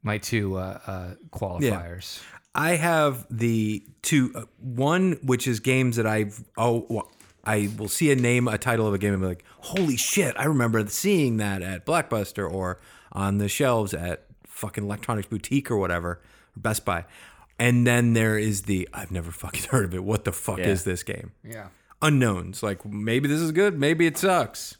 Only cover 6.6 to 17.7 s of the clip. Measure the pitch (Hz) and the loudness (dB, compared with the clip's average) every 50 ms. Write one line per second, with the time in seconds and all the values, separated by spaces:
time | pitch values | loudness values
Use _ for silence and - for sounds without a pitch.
6.6 | 113 120 117 117 - - 117 110 - - _ _ - - _ _ - 107 107 104 | 0 2 2 0 -2 -4 -6 -6 -6 -8 _ _ -20 -20 _ _ -4 0 0 2
7.6 | 104 101 107 110 107 101 - - 170 151 139 131 120 120 120 123 123 123 107 104 | 0 0 -2 -4 -6 -4 -2 2 4 4 4 4 4 4 4 4 2 2 0 -2
8.6 | - 131 120 113 113 107 101 98 98 101 101 95 95 92 90 87 - - - _ | 0 0 0 2 2 2 2 2 2 2 2 2 0 -2 -2 -4 -10 -20 -20 _
9.6 | - - - 185 190 160 131 117 - - - 202 185 139 - - 123 147 160 135 | -14 -6 -2 0 2 2 2 0 0 0 0 0 0 0 0 -2 0 2 2 4
10.6 | 120 117 110 113 107 101 - - - 190 208 180 151 127 117 110 107 104 98 98 | 2 4 4 2 0 0 -2 -2 0 2 4 4 4 2 2 0 0 0 -2 -2
11.6 | 87 92 95 87 - - 156 170 156 - - 110 101 - - - 101 85 82 95 | -4 -6 -6 -8 -4 0 0 0 0 0 -2 -2 -2 -2 -4 -4 -4 -4 -2 -2
12.6 | 95 90 90 - - - - - - - - - 98 98 98 101 101 101 - - | -2 -2 -4 -6 -10 -20 -20 -20 -20 -12 -6 -2 0 0 2 2 0 0 0 2
13.6 | 147 131 123 113 107 101 - 78 85 90 85 - _ _ - _ _ - - - | 2 2 4 2 0 -2 -4 -4 -4 -4 -6 -6 _ _ -20 _ _ -20 -12 -10
14.6 | - 104 - - 104 101 101 101 - - 117 107 98 - - 104 - - - 139 | -10 -8 -6 -6 -4 -4 -6 -6 -4 -4 -4 -4 -4 -4 -6 -6 -4 0 0 0
15.6 | 139 - 123 104 95 90 87 87 85 87 87 - _ - - - _ _ _ - | 0 2 0 0 2 2 0 0 -2 -2 -6 -6 _ -20 -20 -20 _ _ _ -6
16.6 | - 113 110 - - - 92 85 85 - - - - - - - - _ _ _ | -4 -2 -2 -2 -2 -2 -2 -2 -4 -8 -18 -20 -20 -20 -20 -20 -20 _ _ _
17.6 | 117 123 | 2 4